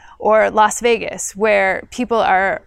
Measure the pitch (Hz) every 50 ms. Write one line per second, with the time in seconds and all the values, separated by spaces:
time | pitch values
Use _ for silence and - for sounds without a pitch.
0 | - - - - - 208 220 220 208 196 185 214 208 214 - - 220 240 233 214
1 | - - - 190 - - - 196 214 220 208 196 196 190 185 - - - - -
2 | 254 214 233 226 202 - 190 185 196 190 175 - -